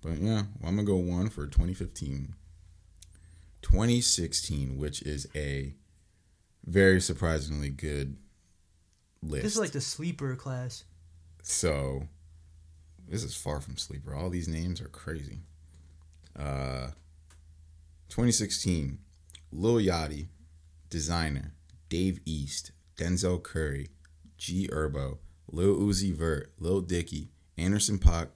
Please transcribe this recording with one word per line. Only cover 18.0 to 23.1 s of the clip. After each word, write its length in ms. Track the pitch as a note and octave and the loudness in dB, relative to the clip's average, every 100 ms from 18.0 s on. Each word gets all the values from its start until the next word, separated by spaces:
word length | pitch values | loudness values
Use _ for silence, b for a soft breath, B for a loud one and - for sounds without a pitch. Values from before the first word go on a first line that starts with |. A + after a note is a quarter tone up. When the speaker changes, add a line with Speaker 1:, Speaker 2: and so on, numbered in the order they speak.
| - | -10
Speaker 1:
twenty 240 | - A#2+ | 2 4
sixteen, 680 | A2+ G#2 - - F2 C#2 C2+ - - - - - | 4 0 -2 0 0 0 -6 -14 -20 -20 -20 -14
Lil 260 | D#2+ G#2 A#2 | 0 4 4
Yachty, 500 | G2 E2+ D2+ D2 F2 - - - - - - | 4 2 -2 -4 -10 -12 -20 -20 -20 -20 -8
Designer, 640 | F2 D2+ E2+ D#2+ C#2 C#2+ - - - - | -6 0 0 0 -2 -6 -14 -20 -20 -4
Dave 320 | F2 F#2 F#2 - | 0 2 0 -4
East, 460 | D#2 C#2+ - - - - - | -4 -4 -8 -10 -20 -20 -6
Denzel 460 | E2+ | 0